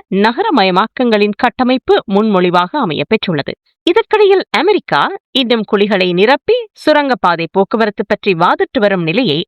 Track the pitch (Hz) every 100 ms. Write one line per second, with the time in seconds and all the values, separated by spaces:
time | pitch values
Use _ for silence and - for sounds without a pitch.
0 | - 190 214 240 440 285 190 180 220 -
1 | 247 214 208 208 247 - 247 254 - 392
2 | 240 196 220 190 180 175 180 302 214 147
3 | - 220 - 156 - - _ _ - 349
4 | 415 403 403 381 - 208 339 392 - 147
5 | 196 392 _ 254 240 233 202 208 202 208
6 | 185 175 220 294 - 494 440 - - 294
7 | 285 240 185 165 165 196 196 226 220 -
8 | 214 208 214 170 180 302 392 254 202 190
9 | 160 190 240 147